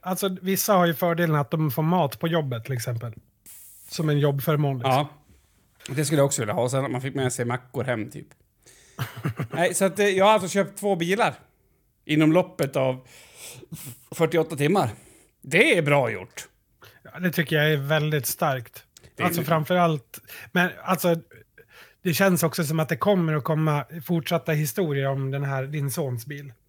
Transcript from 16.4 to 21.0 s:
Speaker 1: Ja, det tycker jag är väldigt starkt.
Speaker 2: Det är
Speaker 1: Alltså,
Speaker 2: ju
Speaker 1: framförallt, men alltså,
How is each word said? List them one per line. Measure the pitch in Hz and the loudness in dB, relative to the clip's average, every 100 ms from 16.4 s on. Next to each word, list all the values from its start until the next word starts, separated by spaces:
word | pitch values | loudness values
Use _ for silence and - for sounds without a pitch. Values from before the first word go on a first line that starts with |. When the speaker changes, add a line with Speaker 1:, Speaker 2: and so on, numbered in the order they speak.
| - _ _ _ - _ - | -18 _ _ _ -20 _ -20
Speaker 1:
Ja, | - | -4
det | 180 | -4
tycker | 170 151 156 | -2 0 2
jag | 151 | 2
är | 151 | 0
väldigt | 139 156 151 151 123 | 0 0 0 -2 -4
starkt. | - 160 131 117 - _ - - - | -2 -2 -2 -6 -20 _ -20 -20 -4
Speaker 2:
Det | |
är | 180 | -2
Speaker 1:
Alltså, | 170 | -2
Speaker 2:
ju | 147 | 0
Speaker 1:
framförallt, | 165 151 180 170 156 - - - - - | 0 2 2 2 2 -6 -20 -18 -20 -4
men | 180 180 - | 0 0 0
alltså, | - 180 | -4 0